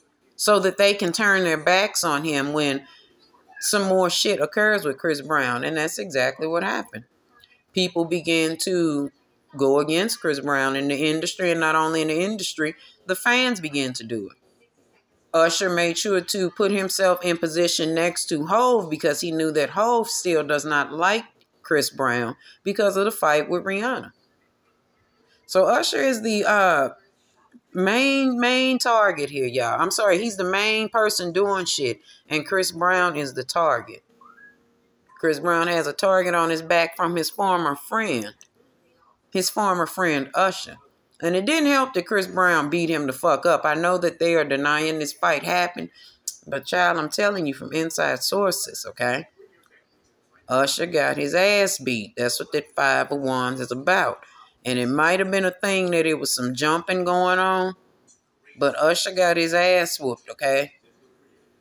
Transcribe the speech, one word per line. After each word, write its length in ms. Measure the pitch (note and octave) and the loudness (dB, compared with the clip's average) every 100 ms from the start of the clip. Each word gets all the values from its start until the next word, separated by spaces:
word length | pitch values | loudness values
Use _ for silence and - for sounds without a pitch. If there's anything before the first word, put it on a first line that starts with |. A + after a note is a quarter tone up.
| _ _ _ | _ _ _
so 240 | - - G#3 | -4 2 4
that 180 | F#3 F3+ | 4 4
they 180 | G3+ | 2
can 180 | G3+ F#3+ | 4 0
turn 320 | E3 G#3 G3 | 0 2 2
their 180 | F3 D#3 | 2 0
backs 400 | D#3 F#3 G3+ - | 2 2 2 -2
on 220 | F3 C#3+ | -2 -2
him 280 | D#3+ D3 C#3 | 0 -2 0
when 320 | D3+ D3 C#3 - - _ _ _ _ _ - | 0 0 -2 -6 -20 _ _ _ _ _ -10
some 240 | - G#3 | -2 0
more 260 | F#3+ F#3+ F3+ | 2 4 2
shit 300 | - A3 G3 | 2 0 0
occurs 440 | D3+ - G#3+ G#3 | 0 2 2 2
with 140 | D3+ C3 | -2 -4
Chris 220 | E3 D3 | -2 -2
Brown. 420 | C#3 D#3 B2+ A#2+ | -2 0 0 -2
And 140 | C#3+ D#3 | -2 -2
that's 240 | D#3 - | -4 -4
exactly 480 | G#2 C3+ B2+ - D#3+ | -4 0 0 -2 -4
what 160 | E3+ | -2
happened. 400 | F#3+ A3 G#3+ A2+ A#2+ _ _ _ _ _ _ | -2 -4 -8 -14 -20 _ _ _ _ _ _
People 340 | - F3+ E3+ E3+ | -2 -2 -2 -2
begin 500 | F3 D#3+ E3 D#3+ D#3+ | -2 0 0 0 -2
to 500 | - F3+ E3 D3 C#3+ - _ _ _ C#3 | -2 0 0 -2 -4 -8 _ _ _ -2
go 240 | C#3 C#3 | 2 2
against 400 | D3 E3 G#3 - | 2 0 -2 -2
Chris 180 | E3+ C#3+ | -4 -4
Brown 380 | C#3+ C#3 C3+ C3+ | -2 -2 0 -2
in 120 | C#3+ | -4
the 80 | C#3+ | -2
industry, 540 | D#3 D#3+ E3+ - F3+ | -2 -2 -4 -4 -2
and 80 | E3 | 0
not 160 | D#3+ | 0
only 280 | D#3+ D#3 D#3+ | 2 2 0
in 60 | D#3 | 0
the 120 | D#3 | 0
industry, 560 | F#3 G#3+ F3+ - D#3 D#3+ - _ - | -2 -4 -8 -4 -6 -6 -18 _ -6
the 100 | F#3 | -4
fans 440 | B3 B3 B3+ A3 | 0 2 2 -2
begin 320 | D#3 C#3+ C3+ | -4 -4 -4
to 100 | B2+ | -6
do 260 | A#2 A#2 G2 | -8 -8 -8
it. 60 | - _ _ _ _ _ _ _ _ _ | -14 _ _ _ _ _ _ _ _ _
Usher 340 | E3 E3 E3 F#3+ | 2 4 2 0
made 300 | F3 E3+ E3 | 2 0 0
sure 220 | G#3+ F#3+ | 0 0
to 300 | F3 G#3 F3+ | 0 -2 -2
put 200 | - G3+ | 0 0
himself 540 | G3+ F#3+ - F#3+ F3+ | 0 -2 2 2 2
in 120 | F3 E3 | 0 -2
position 580 | E3 D#3+ E3+ - D#3+ | 0 0 0 0 0
next 320 | E3 E3+ - - | 0 0 -2 -4
to 200 | D#3 D#3 | -4 0
Hove 420 | G#3 B3+ A#3+ E3+ | 2 4 2 0
because 320 | D3+ E3 D3 | -2 -2 0
he 120 | F3 | -2
knew 180 | D#3+ D#3+ | -2 0
that 180 | D#3 C#3 | 0 0
Hove 380 | D#3+ A3 A#3+ A3 | 0 2 2 0
still 360 | - F3+ D#3+ | -4 0 0
does 200 | D3 D3 | 0 -2
not 280 | D3 D3 C#3 | 0 -2 -2
like 320 | D3 F3+ A3 A3 _ _ _ | 0 0 0 -2 _ _ _
Chris 280 | - D#3 C3 | 0 2 2
Brown 460 | - C3 A#2+ A#2 C3+ - - | -2 0 0 -2 -6 -16 -10
because 320 | - G3 G3+ F#3+ | -4 0 2 2
of 80 | |
the 60 | G3+ | 0
fight 400 | G#3+ D#3+ D3+ D3 | 0 2 2 2
with 140 | F3 | -2
Rihanna. 480 | F#3+ G3 A#3 B3+ - - _ _ _ _ _ _ _ _ _ _ _ _ - | -4 -4 -4 -6 -10 -20 _ _ _ _ _ _ _ _ _ _ _ _ -2
So 180 | F#3 | 2
Usher 340 | F3+ B3 E4+ - | 4 4 0 0
is 240 | C4+ A#3+ | 0 0
the, 220 | A3 G#3+ | 0 0
uh, 460 | F#3+ G#3 F#3+ D#3 C3+ - _ _ _ _ _ - _ | 2 4 4 4 0 -4 _ _ _ _ _ -20 _
main, 640 | F3+ F#3 A3+ C#4 C4+ C4+ B3 | -2 2 4 2 2 2 2
main 400 | B3 B3+ C4 B3+ | 2 2 2 2
target 520 | B3 A3+ G#3 E3 C#3+ | 2 4 4 2 -4
here, 160 | C#3+ B2+ | -2 -2
y'all. 340 | B2 A#2 A#2 | 0 0 0
I'm 100 | E3 | 0
sorry, 280 | G3+ G#3+ F3+ | 2 2 2
he's 180 | A#3 G3 | 0 -4
the 80 | |
main 440 | F3+ G3 G#3+ A3 A3 | -2 0 0 0 0
person 440 | A#3 G#3+ G3+ F3+ | 2 2 0 -2
doing 320 | E3+ G3+ G3 | 0 0 0
shit, 360 | F3 - C3 A2+ - - _ | -2 -2 -2 -4 -10 -20 _
and 180 | D3+ D3 | -4 -2
Chris 240 | G3 F#3 | -2 -2
Brown 460 | E3 F3 F#3 F3+ D3+ | -2 0 2 2 0
is 180 | C#3+ | -6
the 100 | C3 | -6
target. 600 | B2+ F3 E3 B2 G#2 - _ _ - - - _ _ _ _ _ _ - | -4 0 2 0 -4 -16 _ _ -20 -20 -20 _ _ _ _ _ _ -4
Chris 220 | E3 D3 | -2 0
Brown 260 | F3 E3+ E3+ | 0 0 0
has 220 | E3+ D3 | 0 -2
a 40 | |
target 420 | C#3+ G3 F#3+ F3+ | -2 2 2 2
on 160 | F3 E3 | 2 0
his 120 | D#3+ | -2
back 340 | D#3+ E3+ E3 - | 0 0 0 0
from 200 | E3+ E3+ | -2 -2
his 140 | D#3 | -4
former 440 | - G3 F3+ D#3+ C#3+ | -2 0 2 0 -4
friend, 580 | - A3 G#3+ C3 G#2 - - _ _ _ _ _ _ _ _ | -4 -4 -2 -4 -6 -12 -20 _ _ _ _ _ _ _ _
his 160 | G3 F#3 | -6 -4
former 380 | - F3+ F3 D#3+ | -2 0 0 -2
friend 420 | - F3+ C#3+ C3+ | -2 0 0 -2
Usher. 440 | - F#3+ F3+ - - _ _ _ _ | 0 0 -2 -10 -18 _ _ _ _
And 140 | E3 F3+ | -2 0
it 80 | |
didn't 240 | G3+ D#4+ C#4+ | 0 2 4
help 240 | C#4 C4 | 2 2
that 140 | F#3 F3 | -2 -2
Chris 200 | G#3+ F#3 | -2 -2
Brown 440 | F#3 F3+ E3 D3 | 0 2 2 0
beat 180 | E3+ E3 | -2 0
him 180 | D#3+ C#3+ | 0 -2
the 60 | |
fuck 320 | C3 E3+ C#3 | -2 0 2
up. 200 | F3 D3+ | 4 2
I 100 | D#3 | 2
know 240 | D3+ E3+ F3+ | 0 0 0
that 200 | F3 E3 | 0 0
they 160 | E3+ | 2
are 100 | E3 | 2
denying 540 | D3 C#3 C#3+ D3+ D#3 D#3 | 2 0 0 0 0 -2
this 140 | D3 | -6
fight 300 | - F3+ D3 | -2 0 0
happened, 480 | E3 F3+ F3 - E3 - - _ - - - | 0 0 0 -4 -12 -14 -20 _ -12 -12 -10
but 180 | C#3 | -10
child, 320 | - F3+ F3 E3+ | -4 0 2 0
I'm 140 | D3+ | -2
telling 360 | - G#3 G3 D#3 | 0 0 0 -4
you 60 | |
from 220 | C3+ C3 | -6 -6
inside 480 | D#3 D#3+ D#3+ D3+ C3 | -4 -4 -2 -2 -2
sources, 640 | - F#3+ G3+ F3 - - G2 | -2 0 0 -2 -6 -10 -14
okay? 400 | - B2 C3 E3 _ - _ _ _ _ _ _ _ _ _ - | -6 -2 -2 -6 _ -20 _ _ _ _ _ _ _ _ _ -2
Usher 380 | B2+ C#3 - E3+ | 0 2 0 -2
got 320 | D#3+ C#3 C#3 | 0 0 0
his 160 | C#3+ | 0
ass 440 | E3 F#3+ G#3 G3 - | 2 4 4 2 -2
beat. 360 | C3 A#2+ G2+ - | -4 -4 -6 -4
That's 240 | A#2+ - | -2 -2
what 100 | C#3+ | -4
that 220 | D3+ - | -6 -4
Five 380 | - C#3 C3 C3 | 0 2 2 0
of 80 | C#3+ | -2
Wands 400 | C3+ C3 B2+ C3 | -2 -2 -2 -4
is 100 | B2 | -6
about. 540 | B2 D3 F#3+ C#3+ G2 - - - _ | -4 0 2 0 -4 -12 -20 -20 _
And 140 | A#2+ B2 | -4 -2
it 100 | B2 | 0
might 320 | C#3+ D#3+ F#3 | 2 2 2
have 100 | F#3+ | 0
been 140 | G3 | 0
a 60 | F#3 | 0
thing 400 | F3+ G3+ F#3+ F3+ | -2 -2 0 0
that 160 | E3+ D#3+ | 0 0
it 120 | D3+ | -2
was 160 | C3+ | -2
some 200 | - B2 | -4 -4
jumping 500 | B2+ D3+ E3 E3+ F#3 | -2 0 0 0 -2
going 340 | F3 F3+ F3+ F#3 | 0 2 2 2
on, 360 | F#3 F#3 F#3 F#3 _ _ _ _ _ _ _ - | 2 0 -2 -6 _ _ _ _ _ _ _ -2
but 160 | C#3 C#3 | -2 2
Usher 360 | D3+ F3 G3+ | 2 2 -2
got 240 | F#3 F3+ E3+ | 2 2 2
his 160 | E3 | 2
ass 480 | E3+ F3+ F#3 E3 - | 2 4 4 2 -2
whooped, 300 | C#3 A#2+ - | -4 -6 -10
okay? 420 | A2+ C#3+ C3+ C#3+ - _ _ _ _ _ _ _ _ | -6 0 0 0 -8 _ _ _ _ _ _ _ _